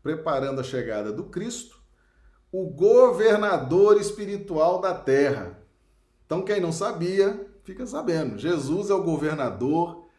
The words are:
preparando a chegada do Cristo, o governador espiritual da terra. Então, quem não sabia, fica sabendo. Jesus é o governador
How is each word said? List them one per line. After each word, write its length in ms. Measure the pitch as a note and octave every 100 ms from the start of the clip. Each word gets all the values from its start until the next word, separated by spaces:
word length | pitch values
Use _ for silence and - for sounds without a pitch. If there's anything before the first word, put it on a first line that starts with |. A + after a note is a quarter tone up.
preparando 560 | C#3+ D#3+ D#3+ C#3 C3+ C3+
a 40 |
chegada 480 | B2+ C3 A2+ G#2+ G#2+
do 140 | A#2 G3
Cristo, 540 | F3 A3+ - - _ _ _ _ _ _ _ _
o 180 | F#3 F3+
governador 1300 | C3+ G3+ A#3+ B3+ F#3 A3 G#3 G#3 E3 B2+ F3 G#3 G#3
espiritual 800 | G3+ - G3+ G3+ - D#3+ D#3+ F3+
da 120 | F#3+
terra. 640 | E3+ - C3+ C#3+ A2+ F2 - _ _ _ _ _ _ _
Então, 180 | E3
quem 160 | F#3+ G#3
não 120 | E3+
sabia, 760 | D#3+ G3+ F3+ F3 F#3+ G3 - - -
fica 220 | - F#3+ -
sabendo. 520 | - - D#3+ C3+ G#2
Jesus 520 | D3+ E3 C3 F3+ G3
é 40 |
o 100 | G3
governador 1000 | E3 D3+ D3+ D3+ B2 G2 B2+ E3 E3+ - -